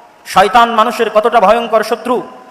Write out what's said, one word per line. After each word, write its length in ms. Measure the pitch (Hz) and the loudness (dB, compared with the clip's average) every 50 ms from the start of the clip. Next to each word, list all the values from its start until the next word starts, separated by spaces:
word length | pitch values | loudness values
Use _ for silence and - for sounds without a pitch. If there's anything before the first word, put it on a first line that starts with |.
| - _ _ _ - | -20 _ _ _ -16
শয়তান 440 | - - 185 196 202 190 240 233 233 | -4 0 0 2 2 2 2 2 2
মানুষের 400 | 226 214 220 240 233 - 226 208 | 2 0 0 0 -2 -4 -4 -2
কতটা 320 | 208 214 214 233 240 233 | 0 0 0 2 2 2
ভয়ঙ্কর 420 | 196 190 226 233 233 226 233 220 - | 2 2 2 0 0 -2 -2 -2 -2
শত্রু, 400 | - - - - 247 254 208 151 - - - - - | -2 -6 -6 -4 -4 -4 -4 -6 -8 -14 -20 -20 -20